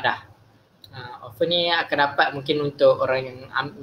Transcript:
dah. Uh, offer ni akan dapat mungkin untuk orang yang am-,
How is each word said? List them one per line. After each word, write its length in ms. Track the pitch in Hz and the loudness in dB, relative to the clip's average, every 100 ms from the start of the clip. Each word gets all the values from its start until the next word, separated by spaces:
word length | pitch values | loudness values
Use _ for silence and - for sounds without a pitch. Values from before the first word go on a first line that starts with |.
dah. 140 | 123 110 - - _ _ _ _ - | 0 -4 -8 -20 _ _ _ _ -20
Uh, 400 | 131 123 123 127 | -18 -16 -16 -12
offer 160 | - 165 | -2 0
ni 240 | 175 170 | 2 2
akan 260 | 165 156 143 143 | 0 0 2 2
dapat 200 | - 156 | 4 0
mungkin 220 | 143 135 151 | 0 -2 -2
untuk 400 | 147 143 135 131 | -2 4 6 6
orang 160 | 135 131 | 2 0
yang 140 | 131 127 131 | -2 -10 -8
am-, 260 | 131 143 143 | -6 -6 -8